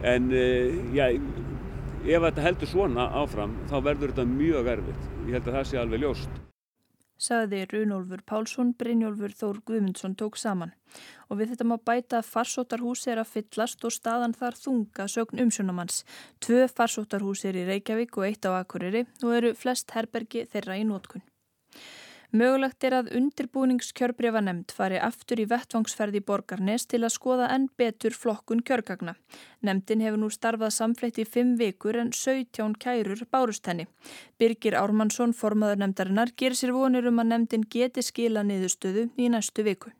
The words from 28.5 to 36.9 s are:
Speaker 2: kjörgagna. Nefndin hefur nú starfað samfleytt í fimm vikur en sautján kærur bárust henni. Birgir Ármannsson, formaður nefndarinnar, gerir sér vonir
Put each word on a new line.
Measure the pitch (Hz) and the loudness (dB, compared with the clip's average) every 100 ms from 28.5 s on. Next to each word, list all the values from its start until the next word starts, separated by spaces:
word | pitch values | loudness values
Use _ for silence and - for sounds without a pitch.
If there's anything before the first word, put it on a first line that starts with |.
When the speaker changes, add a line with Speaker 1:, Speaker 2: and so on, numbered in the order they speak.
| 226 233 | -2 2
Speaker 2:
kjörgagna. | 247 - 185 170 175 _ - - _ | -2 -2 -8 -8 -10 _ -20 -20 _
Nefndin | 208 190 190 220 | 0 0 2 2
hefur | 220 214 | 2 2
nú | 214 | 0
starfað | - 233 226 220 | 0 -2 0 -2
samfleytt | - 226 233 240 226 | 0 0 0 -2 -2
í | |
fimm | 220 240 247 240 | -2 2 4 4
vikur | 220 185 214 233 | 2 0 -2 0
en | 233 | -2
sautján | 240 - 269 247 - 214 214 | -2 0 -2 -2 -4 -4 -2
kærur | 247 247 202 208 233 | -2 -2 -2 -4 -2
bárust | 262 247 208 - | 2 2 0 -4
henni. | 170 170 _ - - - _ | -6 -6 _ -20 -20 -20 _
Birgir | 226 226 220 | 2 4 2
Ármannsson, | 190 202 214 214 - 240 233 | 2 4 4 2 2 0 2
formaður | 214 214 214 202 | 2 2 2 2
nefndarinnar, | 196 190 190 196 240 - | 0 0 0 2 2 2
gerir | 254 254 | 0 2
sér | 254 | 0
vonir | 254 262 | 2 4